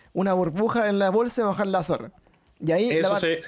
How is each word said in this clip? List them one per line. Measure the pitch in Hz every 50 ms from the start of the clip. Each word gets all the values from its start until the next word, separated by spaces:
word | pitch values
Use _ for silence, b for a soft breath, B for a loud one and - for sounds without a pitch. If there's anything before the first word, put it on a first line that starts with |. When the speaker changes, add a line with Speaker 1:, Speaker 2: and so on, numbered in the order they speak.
| B B B
Speaker 1:
una | 175 190 196 185
burbuja | 185 180 170 143 185 214 233 - 233 220 208
en | 202 196
la | 202 190
bolsa | 185 220 240 233 - -
y | 220
vamos | 202 185 151
a | 208
bajar | 196
la | 190 185 165
zorra. | - 156 117 110 - - _ _ _ _ _ _ _ _ -
Y | - 160
ahí | 165 185 214 247
la | 156 160
Speaker 2:
Eso | 170 190
Speaker 1:
va- | 202 202
Speaker 2:
se, | 175 165 165
eh, | 165 -